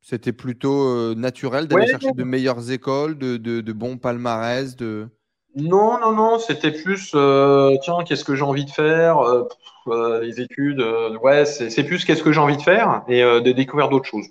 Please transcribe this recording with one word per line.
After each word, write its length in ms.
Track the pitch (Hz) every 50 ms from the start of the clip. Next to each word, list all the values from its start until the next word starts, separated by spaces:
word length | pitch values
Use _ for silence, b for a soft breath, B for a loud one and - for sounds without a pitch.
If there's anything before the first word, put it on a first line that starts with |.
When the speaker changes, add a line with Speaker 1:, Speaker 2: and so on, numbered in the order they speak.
Speaker 1:
C'était 320 | _ - 127 110 - 127 110
plutôt, 500 | - - 127 120 113 - 135 139 139 139
euh, 320 | 131 123 120 117 113 113
naturel 520 | 113 120 127 123 - - 127 120 139 160 151
d'aller 160 | 151 185 220
Speaker 2:
Ouais. 80 | 247
Speaker 1:
chercher 200 | 269 277 269 269
de 120 | 262 127 127
meilleures 480 | 127 127 131 131 131 123 120 117 120
écoles, 460 | 131 127 - 135 135 139 147 156 156 147
de, 200 | 131 127 123 117
de, 240 | 110 117 117 117
de 100 | 110 113 110
bons 240 | 107 113 123 127 123
palmarès, 760 | - 123 120 120 120 120 117 113 113 117 120 131 139 131 123
de 320 | 123 123 110 110 107 107 120 _ _ _ _ _ _ _ _ -
Speaker 2:
Non, 440 | 139 147 165 185 196 214 220 240 233
non, 120 | 226 220 220
non, 260 | 214 220 226 233 226
c'était 320 | 226 - 143 - - 156
plus, 400 | 151 156 - 185 196 196 - - -
euh, 600 | 143 139 139 139 139 139 139 139 139 139 139 139 135 -
tiens, 140 | 170 175 175 170
qu'est-ce 180 | - 147 135 -
que 120 | - 139
j'ai 80 | 135 147
envie 220 | 139 139 143 143
de 60 | 139
faire, 480 | - - 151 156 160 165 165 165 165 147
euh, 240 | 123 117 123 123 123
pff, 160 | 123 - _ B B B B B 123
euh, 340 | 117 117 117 117 113 113
les 200 | 117 117 110 123
études, 380 | 123 123 - - 139 143 143 135
euh, 380 | 120 113 113 113 113 110 110 113
ouais, 260 | 117 135 143 147 143
c'est, 240 | 139 - - 120 113
c'est 140 | - - 135
plus 200 | - 175 175 -
qu'est-ce 200 | - 160 160 -
que 80 | 160
j'ai 80 | 147 156
envie 180 | 147 143 147 139
de 40 | -
faire 400 | 170 185 220 226 190 123 107 - 120
et, 140 | 123 123
euh, 200 | 123 123 120 120
de 100 | 120 127
découvrir 380 | 127 127 135 131 - 147 143 131
d'autres 200 | 139 131 131 -
choses. 160 | - 104 95 -